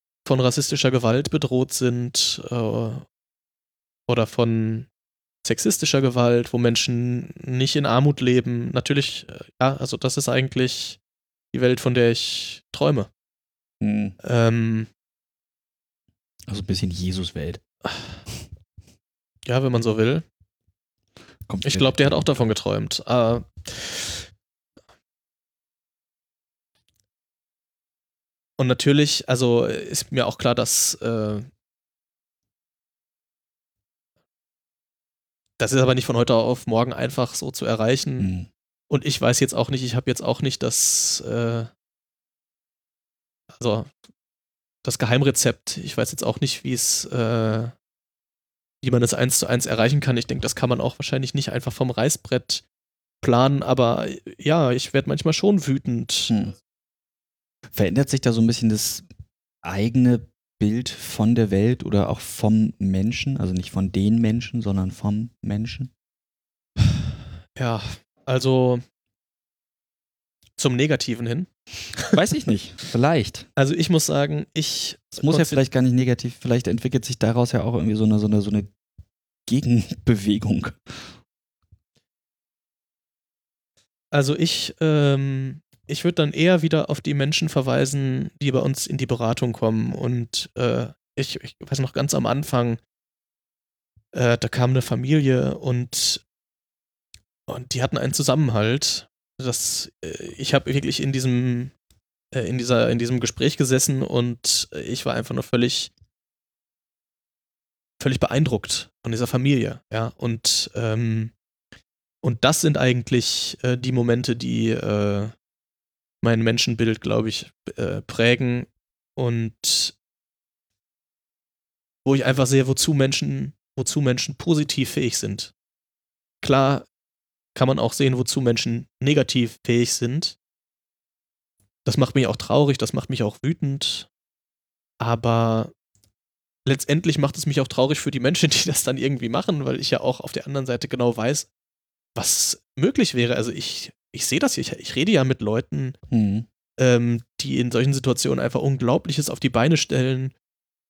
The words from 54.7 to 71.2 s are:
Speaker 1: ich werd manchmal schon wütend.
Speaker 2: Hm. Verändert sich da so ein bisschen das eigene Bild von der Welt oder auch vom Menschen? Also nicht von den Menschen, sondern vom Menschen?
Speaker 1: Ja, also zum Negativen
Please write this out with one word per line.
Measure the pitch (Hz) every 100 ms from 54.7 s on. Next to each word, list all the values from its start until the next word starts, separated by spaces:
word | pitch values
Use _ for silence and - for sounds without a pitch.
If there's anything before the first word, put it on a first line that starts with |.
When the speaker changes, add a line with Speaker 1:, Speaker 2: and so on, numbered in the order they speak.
Speaker 1:
ich | 127 -
werd | 135 139
manchmal | 143 165
schon | 151 202 202 143
wütend. | 135 - 117 -
Speaker 2:
Hm. | - - 110 98 - _ _ _ _ _ _ _ _ _ _ -
Verändert | - 98 104 139
sich | 135
da | 123
so | 113
ein | 113
bisschen | 117 113
das | 107 - - - - - _ _ _
eigene | 85 98 113 127 123 120 - _ _ _
Bild | 104 113 127
von | - - - 110
der | 117 107
Welt | 98 110 123
oder | - 101 -
auch | -
vom | - - 107 110 107 -
Menschen? | 98 95 107 - 139 135
Also | 90
nicht | 92 90
von | 92 95
den | 95 101 117
Menschen, | 113 117 117 120
sondern | 104 98 92
vom | - 104 104 117 -
Menschen? | - 104 113 - 131 - _ _ _ _ _ _ _ - - - - - - - - -
Speaker 1:
Ja, | 127 113 107 - _ _ -
also | 127 131 131 127 123 - _ _ _ _ _ _ _ _ _ _ _ _ _ _ _ _ -
zum | 139 123
Negativen | 151 135 - 113